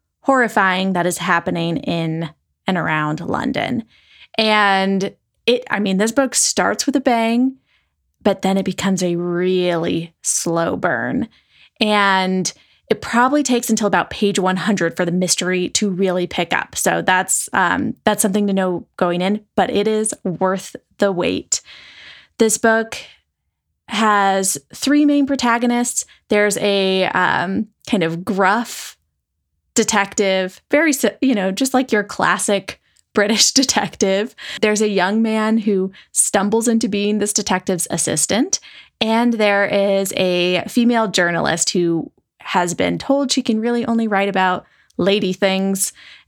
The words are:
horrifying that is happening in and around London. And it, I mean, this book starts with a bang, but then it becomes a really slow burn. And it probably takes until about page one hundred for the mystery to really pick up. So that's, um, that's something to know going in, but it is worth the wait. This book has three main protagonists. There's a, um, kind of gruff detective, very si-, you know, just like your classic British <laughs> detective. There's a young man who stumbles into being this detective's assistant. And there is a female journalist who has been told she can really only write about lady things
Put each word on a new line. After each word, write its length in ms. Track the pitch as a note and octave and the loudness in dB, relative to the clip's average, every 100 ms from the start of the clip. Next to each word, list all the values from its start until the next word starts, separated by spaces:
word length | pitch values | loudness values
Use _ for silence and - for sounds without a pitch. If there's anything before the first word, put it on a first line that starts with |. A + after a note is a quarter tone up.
| _ _ | _ _
horrifying 720 | - C4 A3+ A3+ F#3+ F#3 F#3+ | 0 2 2 2 2 2 0
that 140 | F3+ F3 | 0 0
is 120 | E3 | -2
happening 580 | F3 E3+ - F3 E3+ E3+ | 0 0 0 -2 -2 -4
in 520 | - E3+ E3 D#3+ D#3+ - _ _ - | -4 -4 -2 -4 -6 -12 _ _ -4
and 100 | F#3 | -2
around 440 | D#3 D#3 D3+ D#3 | 0 -2 -2 -4
London. 640 | E3 - - - F#2+ - - _ _ - - - | -4 -4 -2 -2 -2 -4 -6 _ _ -20 -12 -2
And 800 | A3 G#3+ G3+ F#3+ G3 G3 G3 - _ _ - | 0 2 4 2 2 0 -2 -8 _ _ -2
it, 160 | A#3+ - | -2 -2
I 100 | G3+ | -4
mean, 160 | G3+ F#3 | 0 2
this 160 | A3 | 2
book 220 | C4 C4+ | 2 0
starts 520 | - - - F#3 G#3+ - | 0 -2 0 0 0 -2
with 80 | |
a 60 | C#4 | 0
bang, 560 | C4+ A#3 A3+ A#3 C4 C4 _ _ _ _ _ _ | 2 2 2 2 0 -2 _ _ _ _ _ _
but 200 | G#3+ G3 | -2 0
then 140 | F#3+ G3 | 0 0
it 80 | |
becomes 380 | F#3+ F#3 G3 F#3 | -2 -2 -2 0
a 140 | F3+ E3+ | 0 -2
really 960 | F3 F3 F3+ F#3 F3+ E3+ F3 E3 E3+ _ | -2 -2 0 0 0 0 0 -2 -6 _
slow 540 | - - F3 E3 E3 - | -6 -4 -2 -2 -2 -2
burn. 520 | F3 A#2+ A#2+ - A3+ _ _ _ _ - | -2 -2 -2 -4 -6 _ _ _ _ -4
And 720 | G#3+ G#3 G3 F#3+ F#3 F#3 F3+ - _ _ - | 0 2 4 2 2 0 -2 -8 _ _ -4
it 120 | G#3 | -4
probably 420 | - A#3 B3+ D4 | 0 2 2 2
takes 280 | C#4+ B3 A#3+ | 2 0 0
until 160 | A3 G#3 | 0 2
about 240 | F3+ - | 0 0
page 280 | - G3+ G3 | -2 -2 0
one 180 | F#3 F#3 | 0 0
hundred 400 | E3+ G3+ E3+ E3 | 0 0 0 0
for 80 | |
the 80 | F3 | -2
mystery 560 | F3+ F3+ - F3+ F#3 F3+ | 0 0 -2 0 -2 -2
to 180 | - G#3 | -2 -2
really 380 | F3+ F#3+ F3+ F3+ | 0 0 0 -2
pick 260 | - F3 | -4 0
up. 240 | F3 - - | 0 -2 -2
So 260 | F#3+ E3+ | 0 0
that's, 460 | E3+ F#3 F#3 - - | 2 0 0 -4 -2
um, 420 | - F3+ F3+ - - | 0 0 0 -2 -2
that's 180 | - G3+ | -2 0
something 240 | G#3+ G3+ G3+ | 0 0 0
to 60 | |
know 340 | G3 F#3 E3+ - - | 0 -2 -4 -8 -2
going 260 | F3+ F3 | -2 0
in, 220 | F#3 G#3 - - | 0 -2 -4 -2
but 140 | F3+ | 0
it 180 | G3+ G#3 | 2 0
is 260 | G#3+ A3 - | 0 -2 -4
worth 540 | F#3+ E3 F#3+ F#3+ - - _ - | -6 -2 -2 -2 -6 -18 _ -2
the 140 | G3+ | -2
wait. 500 | F3 F3 - - - - - - - - - _ - | 0 -2 -2 -4 -8 -8 -20 -20 -20 -20 -20 _ 0
This 200 | A3 G#3+ | 0 2
book 380 | A#3 A3+ A3 - - _ _ _ _ _ _ _ - | 2 2 0 -8 -14 _ _ _ _ _ _ _ -8
has 680 | G#3 A3 G#3 G3 G3 F#3+ - _ | 0 2 4 2 2 -2 -4 _
three 320 | - C4+ D4 D4 | -6 0 2 4
main 200 | C#4+ C#4 | 4 2
protagonists. 760 | C4+ B3 A#3 A#3+ A#3+ B3 - - _ - | 0 0 0 0 0 -2 -4 -8 _ -2
There's 300 | G#3 G#3 G3 | 2 2 0
a, 480 | G#3 G3 F#3+ F#3+ F#3 | 0 0 2 2 0
um, 600 | F3+ F3 - F3 G3 A3 _ - | 2 2 0 -2 -4 -6 _ -4
kind 140 | G#3 | -2
of 220 | E3 E3+ | 0 -4
gruff 760 | F#3 F#3+ F#3+ A3 A3+ - - - _ _ _ _ _ _ _ | -4 0 2 2 -2 -10 -16 -18 _ _ _ _ _ _ _
detective, 840 | - A3 G#3+ G3 - G3 F#3+ F#3 - - | -2 0 0 -2 0 0 0 -2 -8 -2
very 220 | D4 D#4+ | 2 2
si-, 160 | C4+ G#3+ - | 2 0 0
you 120 | C4+ | 0
know, 160 | G#3+ F#3+ | 0 -2
just 220 | F#3+ C4 | -2 0
like 180 | B3+ C4 | 0 0
your 140 | G#3+ | 0
classic 760 | G3+ - E3 F3+ - G3 - - _ _ _ | -2 -2 0 0 0 -2 -2 -16 _ _ _
British 380 | - G3+ A3 - | 0 0 2 2
<laughs> 100 | - | 2
detective. 720 | C4+ G#3+ D#3+ - G3 F#3+ A3+ - - - | 2 0 -2 0 0 2 -2 -8 -14 -2
There's 220 | G#3+ G#3+ | 0 2
a 60 | G#3+ | 0
young 340 | F#3+ F3+ G#3+ | 2 2 2
man 360 | A3+ A3 G#3+ A3+ | 0 0 2 0
who 320 | G#3 G3 F#3+ - - | 2 0 -2 -6 -10
stumbles 560 | - - G#3 G3+ A3+ A3+ | -4 0 0 0 0 2
into 200 | A3+ A3+ | 0 0
being 300 | G3+ G3+ G#3+ | 0 0 0
this 140 | G#3 | -2
detective's 560 | - - F#3 - F3+ - | -2 0 -2 0 -4 -2
assistant. 720 | E3 - D#3 - G3+ F4 - - - - - | -4 -2 -2 0 0 0 -4 -8 -20 -18 -4
And 340 | A3 A3+ A#3+ | 0 2 2
there 320 | A3+ G#3 G3+ G3+ | 2 2 2 2
is 460 | G3+ G3+ G3 F#3+ - | 0 2 0 0 -2
a 480 | F#3 F3+ F3 F3+ - | 0 2 0 0 -2
female 400 | - A#3+ A#3 G#3+ | 0 2 2 0
journalist 600 | F3+ F3 E3+ D3 E3 - | 0 0 0 0 -2 -2
who 400 | F3+ E3+ E3 - _ _ _ | 0 0 -2 -4 _ _ _
has 340 | - F#3+ F3+ | -4 -2 -2
been 240 | E3+ F3+ E3+ | 0 -2 -2
told 340 | - C#4 C4+ | 0 0 0
she 100 | - | -2
can 180 | - A3 | 0 -2
really 240 | A#3 A#3+ A3+ | 0 -2 0
only 220 | A3+ A3 | -2 0
write 200 | G3 G3+ | 0 0
about 380 | F#3+ F#3 F3+ - _ _ - | 2 0 0 -6 _ _ -2
lady 360 | F3 G3+ - | 2 2 0
things 600 | - G3 F#3+ G3 F#3+ - - - - | 0 0 0 0 -2 -4 -8 -20 -20